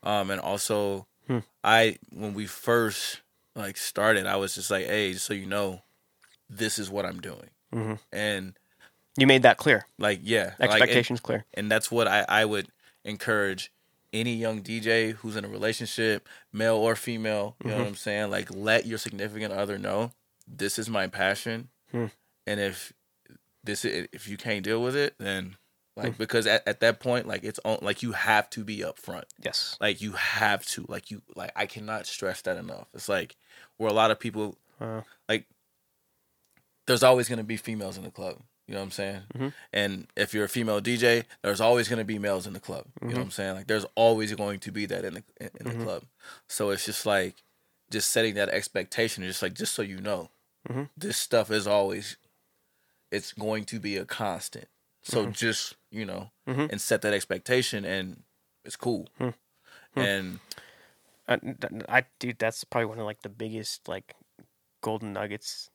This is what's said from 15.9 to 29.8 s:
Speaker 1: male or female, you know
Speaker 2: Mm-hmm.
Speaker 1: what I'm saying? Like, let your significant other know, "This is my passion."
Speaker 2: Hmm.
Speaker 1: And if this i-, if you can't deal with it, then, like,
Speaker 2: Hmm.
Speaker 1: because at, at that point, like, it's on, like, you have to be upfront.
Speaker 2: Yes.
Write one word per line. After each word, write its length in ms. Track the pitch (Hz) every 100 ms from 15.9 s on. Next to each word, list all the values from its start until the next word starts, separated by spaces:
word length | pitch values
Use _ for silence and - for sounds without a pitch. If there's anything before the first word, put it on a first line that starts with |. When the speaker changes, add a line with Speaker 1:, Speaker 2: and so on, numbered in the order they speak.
| - 110 104 - - _
Speaker 1:
male 240 | 104 113 113
or 200 | 113 113
female, 600 | - 113 110 107 101 -
you 60 | -
know 60 | 107
Speaker 2:
Mm-hmm. 60 |
Speaker 1:
what 60 | 113
I'm 80 | 101
saying? 340 | - 104 104
Like, 180 | 98 95
let 360 | 95 104 113 113
your 120 | 110
significant 540 | - 101 104 104 107
other 240 | 98 101 101
know, 340 | 101 98 120 _ _ _ -
"This 300 | - 98 -
is 100 | 110
my 160 | 107 95
passion." 640 | - 95 101 - 113 131 _ _
Speaker 2:
Hmm. 160 | 120 113 - _ _ -
Speaker 1:
And 140 | 104
if 320 | 101 92 - _ _ _ _ - _ _
this 220 | - 104
i-, 240 | - 80 -
if 140 | - -
you 80 | 101
can't 240 | 120 104
deal 180 | 95 113
with 140 | 123 139
it, 180 | 143 -
then, 380 | 101 95 92 95 _ _ _ -
like, 180 | 117
Speaker 2:
Hmm. 40 | 113
Speaker 1:
because 280 | 110 117 104
at, 180 | 110 -
at 140 | 104
that 180 | 113 110
point, 260 | 127 120 110
like, 160 | 98
it's 160 | 98 -
on, 140 | - 110
like, 200 | 98 104
you 100 | 120
have 380 | 104 - 107 -
to 140 | -
be 140 | 104 104
upfront. 460 | 90 - - 87 - -
Speaker 2:
Yes. 340 | - - - -